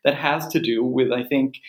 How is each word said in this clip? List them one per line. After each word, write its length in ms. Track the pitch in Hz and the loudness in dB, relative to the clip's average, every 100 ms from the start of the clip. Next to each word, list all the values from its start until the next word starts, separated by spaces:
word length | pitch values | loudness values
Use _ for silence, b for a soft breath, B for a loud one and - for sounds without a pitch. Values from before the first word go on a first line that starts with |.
that 120 | 143 139 | 0 0
has 300 | 151 151 156 | 0 -2 -2
to 100 | - | -2
do 240 | 113 113 | 0 0
with, 300 | 127 127 123 | 0 2 0
I 100 | 123 | 0
think, 360 | 123 139 135 - | 0 0 0 -4